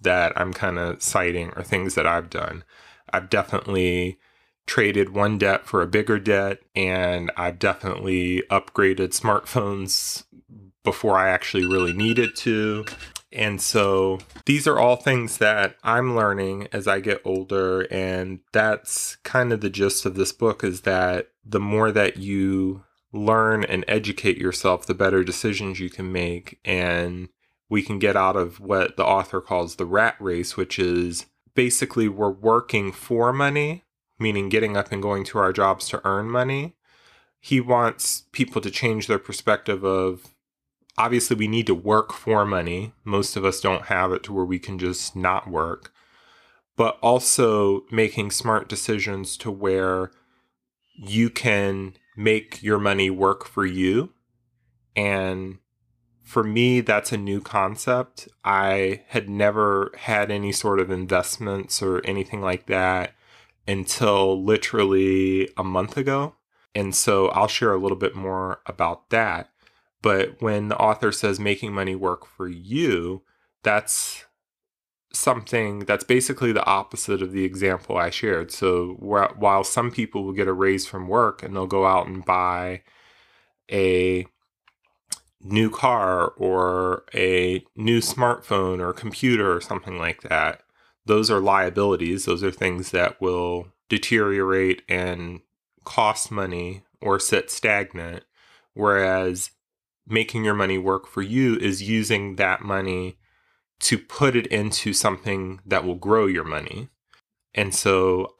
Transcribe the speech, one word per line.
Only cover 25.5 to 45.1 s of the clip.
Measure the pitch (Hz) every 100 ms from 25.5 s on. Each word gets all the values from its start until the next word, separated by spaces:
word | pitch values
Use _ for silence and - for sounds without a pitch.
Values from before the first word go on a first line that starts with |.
| 98 101 92
you | 90
can | - 92
make, | 92 87 87 - -
and | - 92 87 87 87 90 90 _ _ _ -
we | 107
can | 98 101
get | 101 98
out | 101 101
of | 87 -
what | 98 98 92 -
the |
author | 95 98 92 95
calls | - 90 87 -
the | 87
rat | 98 113 -
race, | 95 87 90 -
which | 92 -
is | 90 87 87 85 - _ _
basically | - 123 123 127 120 110
we're | 98 104
working | 95 110 113 - 113 98
for | - - 117 120
money, | 131 143 143 147 175 _ _ _ -
meaning | 110 101 98
getting | 110 110 101
up | 98
and | 101
going | 101 98
to | 98 110
our | 95
jobs | 95 98 92 -
to | - 98
earn | 98 110
money. | 123 127 139 160 - _ _ _ _ _ _
He | - 135
wants | 123 120 117 - - - -
people | - 123 -
to | 101
change | - 120 110 98
their | 101
perspective | - 95 - 104 - 98
of, | 98 95 92 92 - _ _ _ _ _ _ -
obviously, | 117 120 -
we | 110 107
need | 113 110
to |
work | 87 98 107 -
for | - - 107
money. | 101 95 85 90 110 -
Most | 110 101 98 110
of |
us | 95 90
don't | 104 95 -
have | 95 92
it | 92
to | -
where | 98
we | 92 90
can | - 92
just | 90 90 -